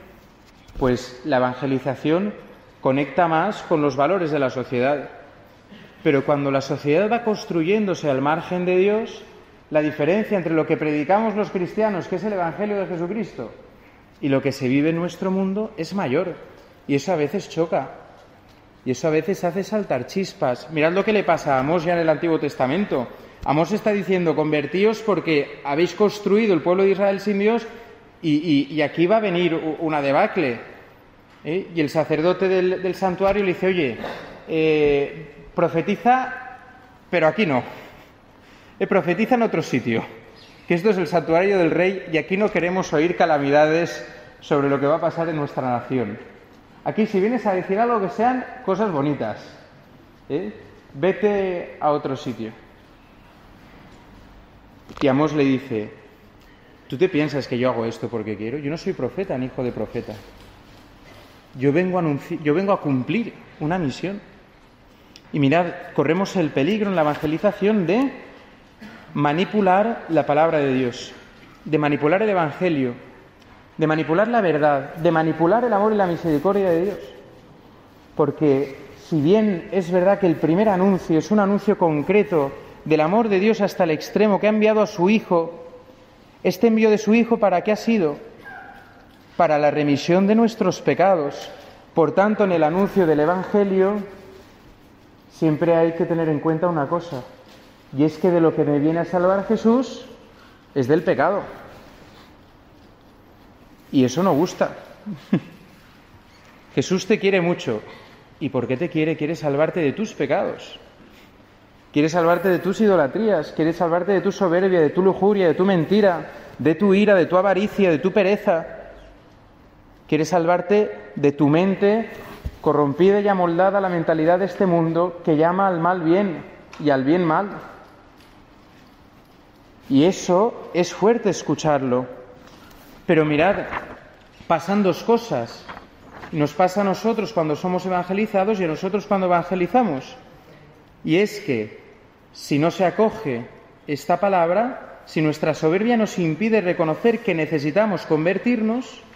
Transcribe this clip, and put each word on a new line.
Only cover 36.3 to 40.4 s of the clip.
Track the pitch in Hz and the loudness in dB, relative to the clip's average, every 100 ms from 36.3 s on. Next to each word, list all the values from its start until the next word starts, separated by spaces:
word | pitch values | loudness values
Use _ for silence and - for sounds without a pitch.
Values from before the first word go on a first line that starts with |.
| - - - - - - - - | -10 -16 -18 -20 -20 -20 -20 -4
pero | 180 156 | 2 2
aquí | 185 185 | 2 0
no. | 127 - - - - - - - - - - - - | 0 -2 -12 -20 -20 -20 -20 -20 -20 -20 -20 -20 -8
Eh, | 196 | 0
profetiza | 196 160 175 220 247 | 0 0 -2 0 2
en | |
otro | 214 170 | 2 -2
sitio, | - 127 117 113 - - - - | -2 -2 0 -2 -4 -14 -20 -20